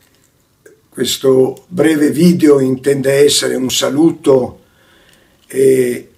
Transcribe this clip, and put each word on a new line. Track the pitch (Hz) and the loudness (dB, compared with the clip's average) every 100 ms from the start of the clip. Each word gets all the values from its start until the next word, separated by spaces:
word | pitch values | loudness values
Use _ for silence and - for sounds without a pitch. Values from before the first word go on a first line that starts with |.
| _ _ _ _ _ _ _ _ _ | _ _ _ _ _ _ _ _ _
Questo | - 120 - 135 131 127 - _ | -10 -8 -4 0 2 0 -2 _
breve | - 156 151 147 | -2 0 0 -2
video | 123 175 175 151 143 | 2 2 2 2 2
intende | 131 127 139 135 131 139 | 2 -2 -2 -2 0 2
essere | 143 143 131 123 | 2 2 -4 -4
un | 127 | -6
saluto | - 135 135 165 160 147 135 120 - _ _ _ _ _ _ _ _ _ | -4 -4 0 0 0 0 0 0 -10 _ _ _ _ _ _ _ _ _
e | 131 135 131 123 120 - | 0 2 2 0 -4 -12